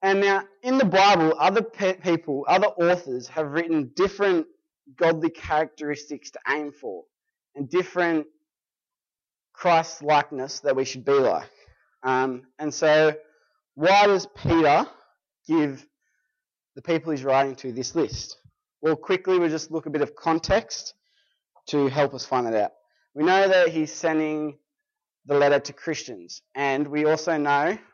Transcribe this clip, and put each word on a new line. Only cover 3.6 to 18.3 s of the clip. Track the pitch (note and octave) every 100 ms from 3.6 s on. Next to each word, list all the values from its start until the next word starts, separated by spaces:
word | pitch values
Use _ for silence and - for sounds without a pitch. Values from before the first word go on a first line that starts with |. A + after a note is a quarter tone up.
| E3+ D#3+ C3+
different | - F#3+ - G3+ F3+ D#3+ _ _ _ _ C3+
godly | E3 D#3+ E3
characteristics | D#3+ - D#3 D#3+ _ D3 D3 - D3 -
to | - -
aim | D3 D3
for | C#3+ B2 F#2 - _ _ _ _ -
and | C3+
different | E3+ F3+ F3+ F3 D#3+ D3+ _ _ _ _ _ _ _ _ _ _ _ _
Christ-likeness | _ F3+ E3 D#3+ - D3 D3+ C#3+ C#3+ C3 -
that | D3 C3+
we |
should | B2+ C3
be | B2+
like. | C#3 B2+ E2 C2+ _ _ _ _ _
Um, | C3 C3 C3 B2+ C3 _
and | D3+
so, | C#3+ D#3 D3+ D#3 D3+ - _ _ _ _
why | - D#3+ G3 G#3
does | G3 -
Peter | - - E3 D#3 D3+ - - _ _ _ _ _
give | D#3+ D3+ C3+ - _ _ _ _ _ _ _ _
the | -
people | - E3 D#3+
he's | D3
writing | C3+ C3+ C#3 B2+
to | C3
this | A#2 B2+
list? | E3 C#3 - -